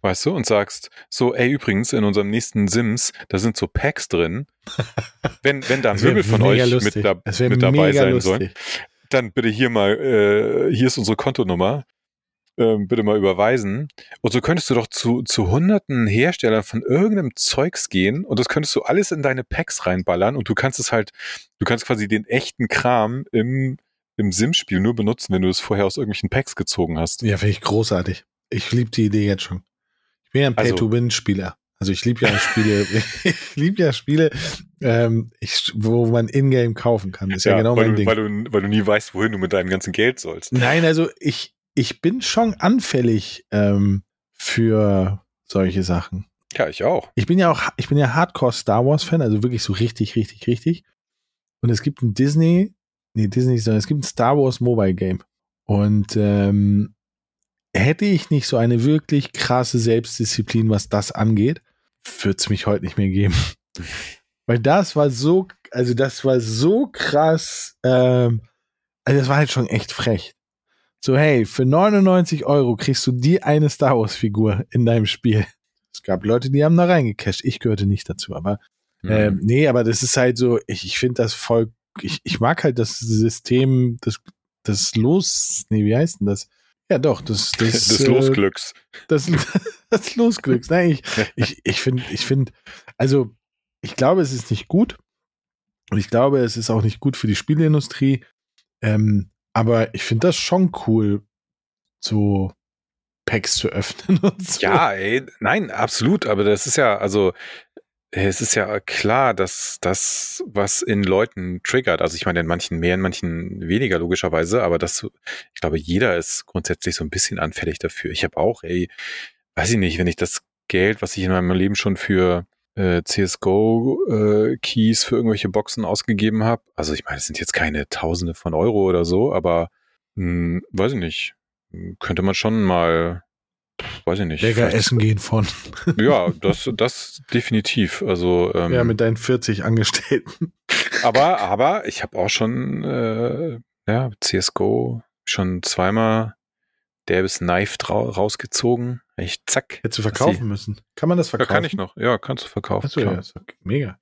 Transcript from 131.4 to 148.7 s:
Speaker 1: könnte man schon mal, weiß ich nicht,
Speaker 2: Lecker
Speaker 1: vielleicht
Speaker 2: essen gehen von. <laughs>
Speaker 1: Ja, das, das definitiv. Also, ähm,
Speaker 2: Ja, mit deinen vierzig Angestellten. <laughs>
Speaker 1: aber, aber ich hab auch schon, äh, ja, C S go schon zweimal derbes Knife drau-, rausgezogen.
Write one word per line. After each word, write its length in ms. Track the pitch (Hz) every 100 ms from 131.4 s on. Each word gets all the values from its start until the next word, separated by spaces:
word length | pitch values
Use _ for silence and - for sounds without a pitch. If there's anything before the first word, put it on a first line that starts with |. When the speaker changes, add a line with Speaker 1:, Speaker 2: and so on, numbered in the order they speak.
| _ _ _ 85 90 92
Speaker 1:
könnte 220 | - 90
man 120 | 95
schon 280 | 98 110 113
mal, 580 | 98 90 85 82 85 87 _ _ _ _ _ _ - -
weiß 160 | - 92
ich 60 | 90
nicht, 160 | 76
Speaker 2:
Lecker 140 | 104 110 117
Speaker 1:
vielleicht 80 | 110
Speaker 2:
essen 220 | 107 120
gehen 200 | 110 107
von. 280 | - 113 101
<laughs> 460 | - - - - 165
Speaker 1:
Ja, 320 | 113 135 87 85
das, 300 | 98 - -
das 480 | 110 120 - - - -
definitiv. 680 | 123 - 113 101 - 95 -
Also, 500 | - 90 90 87 87
ähm, 180 | - 85
Speaker 2:
Ja, 120 | 123
mit 160 | 117 110
deinen 160 | 113 113
vierzig 480 | - 127 - 104
Angestellten. 880 | - 113 107 - - 143 - - 165 _ -
<laughs> 340 | - - -
Speaker 1:
aber, 380 | 120 113 151 170
aber 480 | 98 101 139 202 -
ich 140 | -
hab 120 | -
auch 140 | - 92
schon, 560 | - 113 127 131 139
äh, 720 | - 135 113 110 120 - 165 117 - _ -
ja, 220 | 110 131 104
C 160 | - 92
S 180 | 90
go 480 | - 98 113 123 117 _ _
schon 380 | - - 92 90
zweimal 720 | - - 92 107 113 110 113 - _ _ _ _ _ _ -
derbes 300 | 90 95 -
Knife 380 | 90 90 104 -
drau-, 300 | - 101 120
rausgezogen. 920 | 98 104 - - - 120